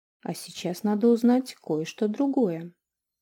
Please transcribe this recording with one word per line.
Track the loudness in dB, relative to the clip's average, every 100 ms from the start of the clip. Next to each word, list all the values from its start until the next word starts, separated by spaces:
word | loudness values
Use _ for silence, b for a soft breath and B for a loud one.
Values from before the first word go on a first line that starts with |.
| _ _
А | -10
сейчас | -10 -12 -8 -8 -4
надо | -2 2 4
узнать | 6 4 4 0
кое-что | -10 -6 -4 -4 -4 -4
другое. | 0 0 2 0 -2 -10 -18 _ _ _ _